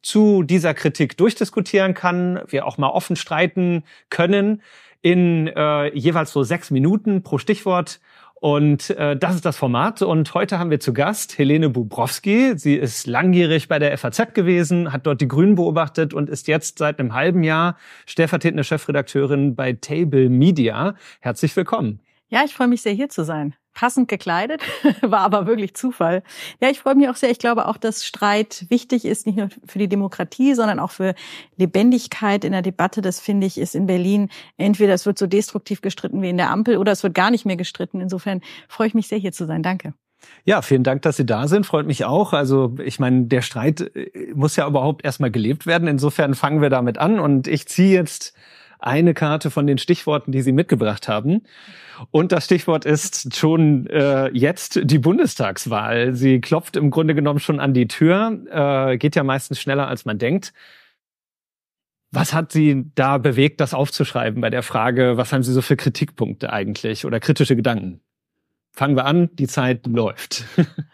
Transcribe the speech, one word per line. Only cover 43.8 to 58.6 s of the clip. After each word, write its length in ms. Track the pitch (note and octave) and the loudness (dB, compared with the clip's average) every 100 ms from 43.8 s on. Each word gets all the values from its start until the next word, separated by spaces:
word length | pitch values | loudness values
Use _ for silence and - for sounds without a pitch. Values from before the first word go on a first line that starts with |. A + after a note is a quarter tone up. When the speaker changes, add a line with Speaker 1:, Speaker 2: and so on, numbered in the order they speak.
| - | -6
Speaker 1:
äh, 380 | - - - - | -8 -12 -12 -8
muss 220 | D3 D3+ - | -2 0 0
ja 100 | D3 | 0
überhaupt 380 | C#3+ C#3 C#3 | 0 0 -2
erstmal 260 | C#3+ - C3 | -6 -2 -2
gelebt 340 | A2+ G#2+ D3 | 0 -2 -2
werden. 220 | E3 E3+ E3+ | 0 0 2
Insofern 460 | C#3+ D3 - C#3+ | 0 0 0 0
fangen 280 | C3 C#3+ D3+ | 0 0 2
wir 80 | D3 | 2
damit 280 | C3 A#2+ A2 | 2 0 0
an. 220 | E3 G#3+ | 0 2
Und 280 | D3 C#3 C3 | 2 2 0
ich 200 | D#3 - | -4 -2
ziehe 260 | - F#3+ | 2 4
jetzt 400 | F#3 D#3+ - - _ - - - _ | 4 0 -8 -16 _ -20 -20 -20 _
eine 320 | - C#3 E3+ | -2 2 2
Karte 380 | D3 D3+ D3+ D#3 | 2 -2 -2 -4
von 160 | D3+ C#3+ | -2 0
den 100 | C#3 | 0
Stichworten, 540 | - E3+ - D3+ - | 0 -2 0 -4 -2
die 100 | C3+ | -2
Sie 120 | C3 | 2
mitgebracht 560 | C3+ - A#2 A2 G#2 - | 0 2 0 0 -4 -4
haben. 320 | G#2+ B2+ G#3 _ - - - - - - | -2 0 -2 _ -20 -20 -20 -20 -20 -2
Und 200 | D#3 F3+ | 0 2
das 140 | E3+ | 0
Stichwort 400 | - F3+ - D#3 | 2 0 2 0
ist 500 | D3 D3+ - - B2+ | 0 0 -2 -8 -8
schon, 500 | - D#3 D#3+ D#3 C#3 - | 0 2 4 4 4 2
äh, 420 | D#3 C#3+ C3+ C3+ | 0 2 2 0
jetzt 500 | B2 C#3 F#3 - - | 2 0 0 -4 -2
die 180 | D#3 D3+ | 2 4
Bundestagswahl. 1120 | D#3 A#3 D#4+ - G#2+ F#2+ - G#2+ A2 A#2 B2 | 4 2 0 0 -4 -4 -4 -4 0 0 0
Sie 260 | B2+ C3+ C3 | 2 4 4
klopft 380 | - D#3 - E3+ | 2 -2 -2 0
im 120 | D3 | 0
Grunde 240 | D#3+ D#3 | 2 2
genommen 280 | D3+ C#3+ C#3+ | 2 0 0
schon 180 | - D3 | -2 -2
an 140 | C#3 | 2
die 160 | B2+ A#2 | 2 0
Tür, 500 | - D#3+ F#3+ A3+ G#3+ - | 2 4 4 0 -4 -6
äh, 480 | D#3+ | -2